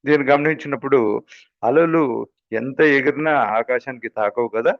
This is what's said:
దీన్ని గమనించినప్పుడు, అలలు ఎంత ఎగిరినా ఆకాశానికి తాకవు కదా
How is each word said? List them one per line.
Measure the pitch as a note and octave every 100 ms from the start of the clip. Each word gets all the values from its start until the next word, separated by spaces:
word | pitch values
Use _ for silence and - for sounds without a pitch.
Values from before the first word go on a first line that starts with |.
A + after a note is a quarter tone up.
| C#3+
దీన్ని | D3+ C3+
గమనించినప్పుడు, | C#3+ D3+ D#3 D3 C3+ C#3 C3+ G#2+ A2 _ - _ _
అలలు | A2+ C#3+ E3 E3 C#3 A2+ - _ _
ఎంత | A2+ B2+ C3+
ఎగిరినా | D#3 C#3 C3 C3+ D#3
ఆకాశానికి | D3 G#2+ A2 A#2 B2 C3+ B2 A2+
తాకవు | - G#2 A#2+ A#2
కదా | A2 C3+